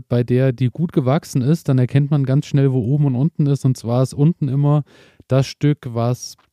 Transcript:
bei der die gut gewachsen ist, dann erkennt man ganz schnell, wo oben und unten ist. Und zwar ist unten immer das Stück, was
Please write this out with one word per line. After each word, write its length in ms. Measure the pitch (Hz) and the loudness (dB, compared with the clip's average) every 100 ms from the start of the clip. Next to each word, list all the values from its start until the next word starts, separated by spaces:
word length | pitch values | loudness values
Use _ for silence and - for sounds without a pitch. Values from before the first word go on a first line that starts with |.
| - | -2
bei 160 | 123 | -2
der 300 | 120 123 131 | 0 2 0
die 160 | 120 127 | 0 -4
gut 240 | - 170 | -2 -4
gewachsen 480 | - 127 151 - 139 | -2 0 -2 -2 -2
ist, 260 | 127 165 - | 0 0 0
dann 100 | 131 | 0
erkennt 320 | 127 139 143 | 2 0 0
man 120 | 151 131 | 0 0
ganz 200 | 139 - | 0 0
schnell, 260 | 143 139 | 0 2
wo 80 | 131 | 0
oben 260 | 110 147 143 | 0 0 0
und 100 | 123 | 0
unten 320 | 151 - 143 | -2 0 0
ist. 180 | 139 135 | 0 0
Und 100 | 127 | -2
zwar 280 | 110 120 | -2 0
ist 100 | 131 | 0
unten 340 | - 147 175 143 | 2 0 2 -2
immer 360 | 135 147 147 - - - - - | 0 2 2 -2 -12 -20 -20 -2
das 200 | 131 139 | 0 0
Stück, 400 | - 143 147 127 | -2 -2 -2 -4
was 440 | 117 120 123 - - _ | -4 -2 -2 -8 -20 _